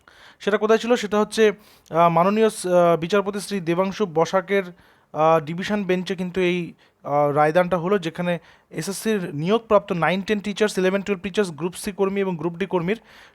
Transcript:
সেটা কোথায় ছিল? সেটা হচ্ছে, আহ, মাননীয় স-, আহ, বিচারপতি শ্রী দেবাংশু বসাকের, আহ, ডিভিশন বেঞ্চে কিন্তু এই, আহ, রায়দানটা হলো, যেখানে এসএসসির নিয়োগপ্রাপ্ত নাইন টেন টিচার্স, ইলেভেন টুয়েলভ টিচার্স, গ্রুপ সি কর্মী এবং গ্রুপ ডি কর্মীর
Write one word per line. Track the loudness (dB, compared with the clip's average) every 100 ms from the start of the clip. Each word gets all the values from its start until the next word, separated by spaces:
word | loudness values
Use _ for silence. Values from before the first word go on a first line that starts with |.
| _ -20 -20 _
সেটা | -2 0
কোথায় | 2 2
ছিল? | 2 0
সেটা | 0 -2
হচ্ছে, | 0 2 2 0 _ _ -4
আহ, | 2 4
মাননীয় | 4 4 4 2
স-, | 0 2
আহ, | 4 4 2
বিচারপতি | 2 0 0 -6
শ্রী | -6 -4
দেবাংশু | -2 -2 -2 -2 -2
বসাকের, | 0 0 0 0 -2 -2 -10 _ _ _
আহ, | 0 4 4
ডিভিশন | 0 -6 -4 -2
বেঞ্চে | 0 -2 -2 -6
কিন্তু | -6 -2
এই, | 0 0 -4 -12 _ _
আহ, | -4 0 2
রায়দানটা | 4 4 4 2 0
হলো, | 0 -2
যেখানে | -2 -4 -4 -4 -8 _ _
এসএসসির | -10 -8 -6 -2 -2 -4
নিয়োগপ্রাপ্ত | -4 0 0 2 2 2
নাইন | 0 0 0
টেন | -2 -2
টিচার্স, | -4 -2 0 2
ইলেভেন | 0 0
টুয়েলভ | -2 -4
টিচার্স, | -2 -2 -2
গ্রুপ | -4 -8
সি | -6 -8
কর্মী | -2 -2 0
এবং | -2 -2
গ্রুপ | -6 -6
ডি | -4
কর্মীর | -2 -2 -4 -8 -20 -20